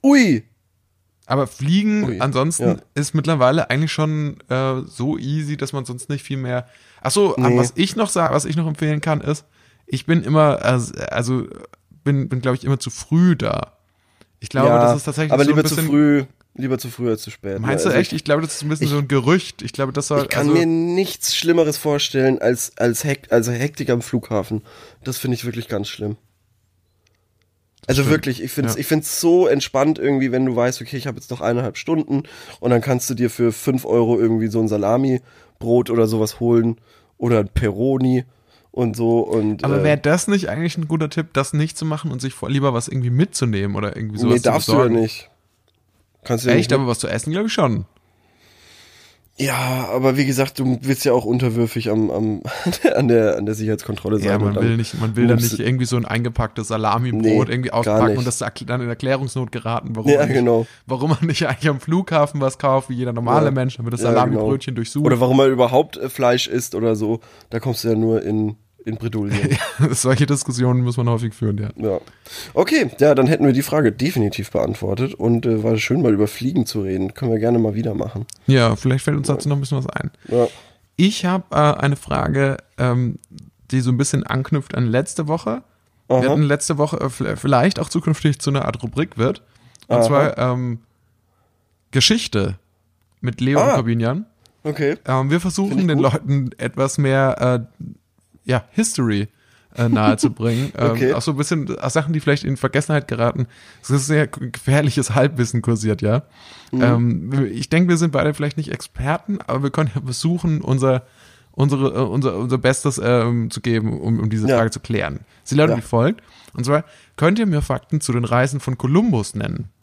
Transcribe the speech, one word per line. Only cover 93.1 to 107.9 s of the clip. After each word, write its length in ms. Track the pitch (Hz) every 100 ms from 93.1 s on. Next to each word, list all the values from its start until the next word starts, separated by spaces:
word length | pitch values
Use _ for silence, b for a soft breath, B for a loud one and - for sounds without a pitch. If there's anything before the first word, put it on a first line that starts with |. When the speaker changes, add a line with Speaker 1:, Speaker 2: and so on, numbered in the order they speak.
| _
Speaker 2:
mit 220 | 123 120
Leo 180 | 127 143
Speaker 1:
Ah. 100 | 240
Speaker 2:
und 60 | 214
Corbinian. 500 | 117 117 113 151 220 _ _ _
Speaker 1:
Okay. 340 | 151 147 143 156 -
Speaker 2:
Ähm, 260 | 131 135
wir 80 | 165
versuchen 300 | 180 170 196
Speaker 1:
Find 120 | 240
ich 60 | 180
Speaker 2:
den 100 | 147
Speaker 1:
gut. 100 | 139
Speaker 2:
Leuten 360 | 113 135 139 127 -
etwas 400 | 123 - 135 -
mehr, 640 | 139 135 135 - 127 123 113 _
äh, 80 | - - _ _ _ _
ja, 200 | - 127 -
History, 560 | - 220 - 120 104 107 b b b b -
äh, 120 | 120
nahezubringen. 840 | 113 107 107 135 - 113 117 139
Speaker 1:
<laughs> 40 | -
Speaker 2:
Ähm, 140 | 120
Speaker 1:
Okay. 220 | 117 131
Speaker 2:
auch 80 | 117
so 100 | 117
ein 60 | 139
bisschen, 380 | 147 165 139 -
äh, 120 | -
Sachen, 220 | 165 143
die 60 | 156
vielleicht 240 | 143 143
in 140 | - 135
Vergessenheit 500 | 131 139 - 151 139
geraten. 400 | 117 120 - 123 B B B
Das 100 | -
ist 120 | 139
ein 20 | 135
sehr 220 | 151 143
g-, 220 | - 127
gefährliches 640 | - - 143 147 135 127 113
Halbwissen 460 | 135 143 120 120
kursiert, 400 | 113 113 107 104
ja. 220 | 104 117 - B B B B
Speaker 1:
Mhm. 100 | 127
Speaker 2:
Ähm, 680 | 123 120 120 113 90 135 123
ich 160 | 110 -
denke, 200 | 160
wir 80 | 175